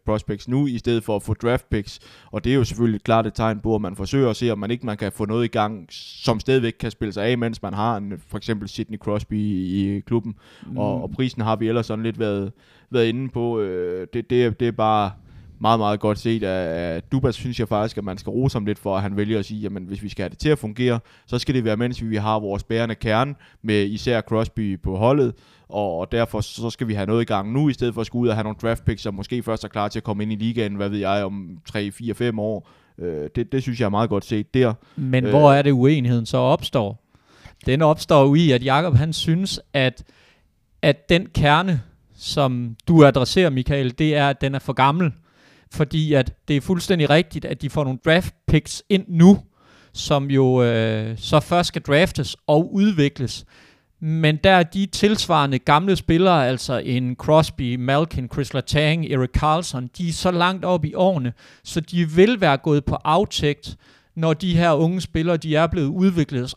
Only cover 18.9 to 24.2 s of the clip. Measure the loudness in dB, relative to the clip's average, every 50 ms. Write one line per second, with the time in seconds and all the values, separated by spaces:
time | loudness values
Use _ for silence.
18.9 | -2 -2 -2 -2 -2 -2 -2 0 -2 -2 -2 -4 -8 -8 -8 -8 -8 -10 -10 -10
19.9 | -10 -10 -10 -10 -8 -8 -8 -8 -8 -4 0 0 0 0 -2 -10 -6 -2 0 0
20.9 | 0 -2 -4 _ _ _ _ _ -6 -6 -2 0 0 2 2 2 0 0 0 -2
21.9 | -2 -4 -4 -4 -2 -2 0 0 0 0 0 -2 -4 -4 -4 -2 0 0 0 -2
22.9 | -4 -4 0 0 2 2 2 0 -4 -12 -16 -20 _ _ -2 0 2 2 2 2
23.9 | -2 -4 -2 0 0 0